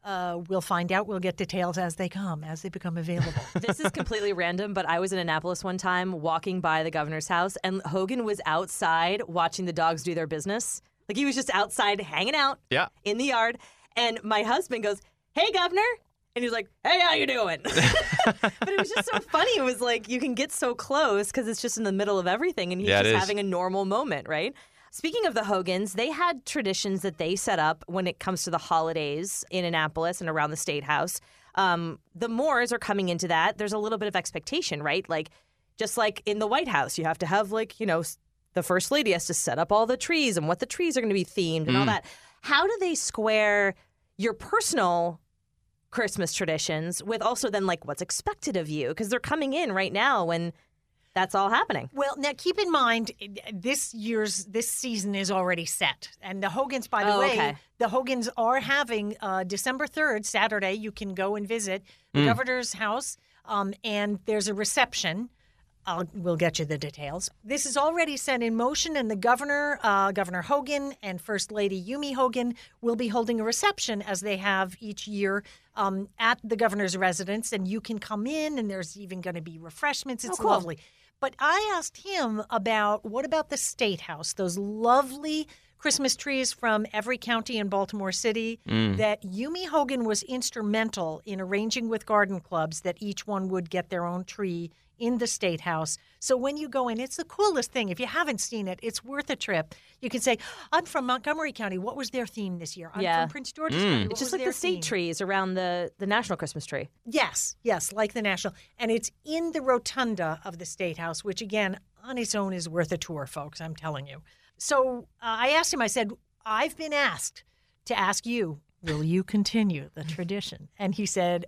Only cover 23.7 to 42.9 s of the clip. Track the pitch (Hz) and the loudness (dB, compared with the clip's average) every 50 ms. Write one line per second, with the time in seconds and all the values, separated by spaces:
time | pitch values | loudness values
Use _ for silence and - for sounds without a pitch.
23.7 | 185 196 196 190 196 233 294 277 165 143 - - 156 151 170 247 277 - - _ | 0 0 0 0 0 0 0 0 -4 -4 -4 -4 -2 -2 -2 -4 -6 -10 -20 _
24.7 | _ - - - - - - 330 311 466 440 339 233 226 208 202 208 185 185 180 | _ -20 -20 -18 -14 -6 -4 -2 0 0 0 2 0 0 0 2 0 0 2 0
25.7 | 180 185 202 202 - 190 233 294 311 285 - 349 339 262 - - - 302 247 196 | 0 0 0 -2 -2 -2 -2 -2 0 0 0 0 0 -2 -6 -4 -4 -2 0 0
26.7 | 190 - - 202 190 190 - 196 160 - 165 160 185 202 - - 202 170 151 156 | 0 0 0 0 -2 0 -2 -4 -4 -2 -2 -2 0 0 0 0 2 4 4 2
27.7 | 165 - - - 175 190 185 180 - _ - 190 185 165 - 180 165 165 - - | 2 0 -6 -6 -4 -2 -2 -2 -4 _ -4 -4 -2 -2 -2 -2 -2 -2 0 2
28.7 | 175 165 160 160 165 160 151 147 143 151 180 202 - - - - - 185 180 170 | 2 2 4 2 0 0 -2 -2 -2 -4 -4 -6 -6 -8 -8 -4 -4 -2 -2 0
29.7 | 165 160 156 156 156 165 160 170 175 - 175 165 156 156 147 151 156 156 - - | 2 2 2 0 0 0 0 0 -2 -2 -4 -2 0 0 0 0 -2 -4 -4 -2
30.7 | 147 147 143 143 151 143 156 180 - - _ _ _ _ _ _ _ - 196 185 | -4 -4 0 2 2 2 2 -2 -4 -8 _ _ _ _ _ _ _ 2 4 4
31.7 | 175 170 170 165 156 - _ _ _ 170 233 240 226 226 277 311 285 240 240 240 | 4 2 0 -4 -6 -10 _ _ _ -6 -4 -2 0 0 2 4 4 4 2 2
32.7 | 240 233 - - 208 202 190 180 175 165 175 170 170 160 165 202 214 - 208 208 | 0 -2 0 0 0 2 2 0 0 0 0 2 4 4 4 4 2 0 -2 -2
33.7 | 208 214 208 220 226 208 208 208 190 185 - - - 165 156 - 262 339 330 - | -2 -2 0 -2 -2 -2 -2 0 -2 -2 -2 -2 -8 -8 -6 -4 -4 -4 -2 -2
34.7 | 165 147 147 147 147 185 190 - 165 156 160 - _ _ _ _ _ _ _ _ | -4 -2 0 0 0 0 0 0 -2 -2 -2 -6 _ _ _ _ _ _ _ _
35.7 | _ - 220 220 - - 220 214 208 - - 214 208 214 220 208 233 294 359 262 | _ -6 -4 -2 0 2 2 2 0 -2 -2 -2 0 0 2 2 2 2 2 4
36.7 | 190 143 131 117 - - 160 160 160 - 180 151 185 202 214 196 208 220 220 214 | 2 2 2 2 -2 0 0 0 0 0 0 2 2 2 2 2 0 -4 -4 -4
37.7 | - - 220 202 165 165 165 - - _ _ _ _ _ _ _ _ 180 170 - | -4 -4 0 2 2 2 0 -2 -8 _ _ _ _ _ _ _ _ -4 0 2
38.7 | 185 185 180 - 269 294 285 208 180 170 - - 170 - - - 123 139 170 165 | 2 2 2 2 2 2 4 4 2 2 0 -2 -2 0 0 0 2 2 2 4
39.7 | 208 214 226 226 254 254 - - 339 320 294 247 202 170 151 156 175 - 269 - | 6 4 6 4 2 -2 0 0 2 4 4 4 2 2 2 2 0 0 0 -6
40.7 | - - 359 339 262 254 226 220 196 196 175 - - - 180 165 160 160 156 147 | -2 0 0 2 2 2 2 2 2 2 0 0 0 0 0 2 2 0 2 4
41.7 | 127 127 - - 208 185 - - - - - - _ _ - - 285 285 339 392 | 4 4 4 4 2 0 -2 -8 -20 -20 -20 -20 _ _ -2 2 4 4 4 4
42.7 | 466 415 381 359 | 2 0 0 0